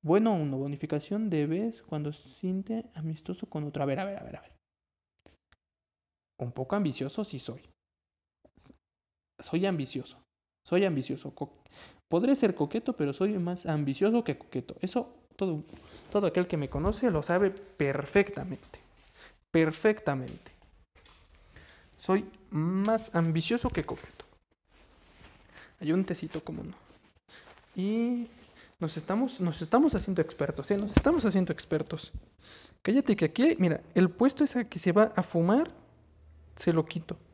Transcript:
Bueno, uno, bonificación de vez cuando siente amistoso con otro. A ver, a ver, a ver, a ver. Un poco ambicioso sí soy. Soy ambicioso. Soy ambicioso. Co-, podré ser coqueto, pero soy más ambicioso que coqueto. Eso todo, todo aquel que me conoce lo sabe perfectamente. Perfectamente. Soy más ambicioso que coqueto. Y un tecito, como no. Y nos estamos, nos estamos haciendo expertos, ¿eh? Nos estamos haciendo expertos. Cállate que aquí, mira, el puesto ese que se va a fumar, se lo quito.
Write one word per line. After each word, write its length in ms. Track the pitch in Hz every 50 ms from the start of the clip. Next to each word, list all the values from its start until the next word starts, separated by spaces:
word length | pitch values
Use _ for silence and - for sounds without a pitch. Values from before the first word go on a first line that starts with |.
Bueno, 320 | - 151 170 208 226 226 208
uno, 240 | 170 151 143 135 131
bonificación 720 | 139 143 151 143 - 151 156 147 143 - 196 208 226 208
de 160 | 170 156 147
vez 340 | 147 160 185 214 233 226 -
cuando 320 | - - 160 151 147 147
siente 720 | 151 - - 131 - - - 185 185 190 190 - 220 226 233 240
amistoso 560 | _ 165 156 160 160 156 _ - 185 - - -
con 160 | - 156 147
otro. 180 | 147 143 147
A 40 | 139
ver, 120 | 139 135 143
a 60 | 147
ver, 140 | 151 147 -
a 40 | -
ver, 120 | - -
a 40 | -
ver. 100 | - - _ _ _ _ _ _ _ _ _ _ _ _ _ _ _ - _ _ _ _ _ _ _ _ _ _ _ _ _ _ _ _ _ _ _ _ _ -
Un 140 | 123 120
poco 240 | - - 127 - 196
ambicioso 480 | 208 202 147 127 - 131 139 - - 208
sí 140 | - - 131
soy. 240 | - - 117 131 _ - _ _ _ _ _ _ _ _ _ _ _ _ _ _ _ _ _ _ _ - - _ _ _ _ _ _ _ _ _ _ _ _ -
Soy 220 | - - - 170 185
ambicioso. 540 | 196 185 156 135 - - 135 123 - - - _ _ _ _ _ _ _ _ _
Soy 180 | - - 196 202
ambicioso. 500 | 190 160 135 - - 135 131 - 143 -
Co-, 280 | - 147 - _ _ _ - - - - - - _ _ _
podré 260 | - 170 214 262 277
ser 180 | - - 208 180
coqueto, 400 | - 151 143 - 226 - - 240
pero 200 | - 151 143 143
soy 240 | - 185 208 214 190
más 260 | 170 175 180 175 -
ambicioso 580 | - 156 151 147 139 135 - 196 208 226 240
que 140 | 226 - 135
coqueto. 400 | - - - - 127 123 - - -
Eso 340 | - 185 - 254 - - - - _ _ _
todo, 300 | - 196 185 160 151 - - - - - - - - - -
todo 140 | - 208 196
aquel 200 | 170 - 180 180
que 120 | 180 - 156
me 100 | 139 135
conoce 420 | - 143 156 196 214 - 262 240
lo 120 | 175 156
sabe 280 | 143 - 175 185 202 190
perfectamente. 1300 | 196 - - - - _ 151 139 135 143 - - - 202 196 202 196 - - 180 151 - - - - - - _ _ _ - _ _ - - - _ _ _ _
Perfectamente. 1000 | - 160 160 160 156 - - 220 214 214 - 170 139 131 127 123 120 - - - - _ - _ _ _ _ _ _ _ _ - - _ _ _ - - - _ - - - - - - - _ _
Soy 320 | - - - 185 202 - - - - - -
más 640 | - 151 156 170 185 190 196 214 226 220 220 - -
ambicioso 560 | 170 165 165 156 165 160 - 180 170 - 160
que 120 | - 180
coqueto. 420 | 147 - 117 - - - - - - _ _ _ _ _ _ _ _ _ _ _ - _ _ _ _ _ _ - - - - - _ _ _ - - - _ _ -
Y 80 | 151
un 100 | 160 185
tecito, 400 | 185 - 175 - - 156 - 160
como 220 | - - 156 - -
no. 80 | - 185 - - _ - _ _ _ _ _ _ _ - - - - - - _ _ _
Y 500 | 190 185 202 220 226 233 240 247 240 233 226 - - - - - - - - _ _
nos 160 | 170 156 156
estamos, 420 | 160 156 - 190 220 269 254 - -
nos 220 | 185 175 156 -
estamos 340 | 165 156 - 247 302 302 -
haciendo 280 | 190 - - 185 175
expertos, 480 | 156 - - - 147 139 - - - -
¿eh? 80 | 208 202
Nos 180 | 208 208 208
estamos 300 | - - 277 339 320 233
haciendo 260 | 214 180 190 180 165
expertos. 580 | 147 - - - 170 156 160 - - 160 - - - - - _ _ _ - - - - - - - _
Cállate 340 | _ - 220 277 269 - 208
que 120 | - -
aquí, 280 | 156 - - 247 320 330 -
mira, 240 | 185 170 156 - - - -
el 140 | - 180 180
puesto 360 | 180 - 233 277 - - 302
ese 220 | 269 - 254 233
que 120 | - - 170
se 140 | - 185
va 200 | 170 208 220 220 -
a 80 | -
fumar, 480 | 180 - - 170 165 180 214 269 330 - - - - - _ _ _ _ _ - - - - - - - -
se 160 | - - 175
lo 140 | 165 160 156
quito. 320 | - - 170 - - 160 - - _